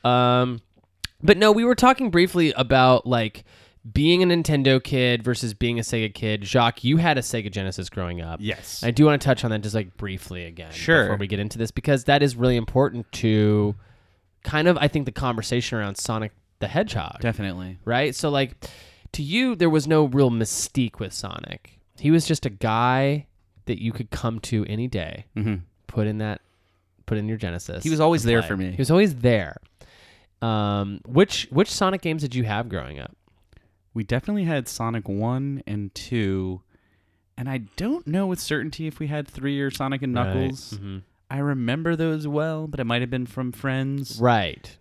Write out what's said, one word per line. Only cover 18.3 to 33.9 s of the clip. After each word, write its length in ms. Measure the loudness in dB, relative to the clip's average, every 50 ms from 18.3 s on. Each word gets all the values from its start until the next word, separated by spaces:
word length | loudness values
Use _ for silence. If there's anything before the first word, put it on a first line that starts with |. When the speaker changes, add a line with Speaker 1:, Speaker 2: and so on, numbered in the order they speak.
Speaker 1:
like, 240 | 0 0 0 -2 -4 _ -18 -20 -18 -20 -20 -20 -20 _ _ -12
to 100 | -8 -8
you, 320 | -4 -2 0 0 2 0 2
there 120 | 2 2 4
was 180 | 4 2 4 4
no 160 | 4 4 4
real 260 | 4 4 4 4 4
mystique 680 | 4 0 -2 -2 -2 -6 -6 -4 _ -2 -2 -2 -4 -8
with 120 | -12 -10
Sonic. 680 | -10 -10 -10 -10 -10 -12 -12 -12 -14 -16 _ -20 _ _ _ _ _ -2
He 120 | 2 4
was 120 | 4 4 4
just 200 | 2 -2 -2 -2
a 40 | -8
guy 760 | -6 -4 -2 0 0 2 2 2 2 2 2 0 0 -2 -6 _ _ _ _ _ _ -14 _
that 160 | -6 -6 -4
you 100 | -4 -6
could 180 | -4 -6 -8 -8
come 280 | -8 -4 -4 -4 -4 -4
to 240 | -6 -2 -2 -2 -2 -2
any 180 | -4 -4 -4 -4
day, 380 | -4 -6 -6 -6 -10 -14 -16 _ _
Speaker 2:
Mm-hmm. 200 | -4 -2 -2 -2 -4 -6 _ _ _ _ -6
Speaker 1:
put 180 | -2 -2 -2
in 120 | -2 -2 -4
that, 220 | -6 -6 -6 -10 _ _ _ _ _ _ _ _ _ _ _ _ _
put 120 | -4 -4 -4
in 100 | -2 -4
your 80 | -6
Genesis 460 | -4 -6 -6 -6 -8 -10 -10 -12 -6 -4
Speaker 2:
He 60 | -2
was 100 | 0 4
always 240 | 4 4 4 4 2
Speaker 1:
and 60 | 4
Speaker 2:
there 100 | 4 4
Speaker 1:
play. 60 | 2 0
Speaker 2:
for 80 | -4
me. 140 | -4 -2 -4
Speaker 1:
He 60 | -2 -2
was 100 | 2 4
always 240 | 6 6 6 4 2
there. 400 | 2 2 2 2 2 0 -4 -12 -16 -20 _ _ _ -20 -20 -20 -20 -20 -20 _ _ _ _ _ _
Um, 600 | -4 -2 0 0 0 0 0 -2 -2 -4 -6 -10 -12
which, 400 | 0 4 4 4 4 2 -8 -6 -2
which 180 | 0 0 0 0
Sonic 300 | 0 0 0 0 0 -2
games 200 | -4 -4 -4 -2
did 120 | -4 -4 -2
you 100 | -2 -2
have 240 | 0 -2 -4 -4 -6
growing 300 | -6 -8 -8 -8 -12 -14
up? 160 | -14 -16 -18 _ _ _ _ _ _ _ _ -20 _ _ _ _ _ _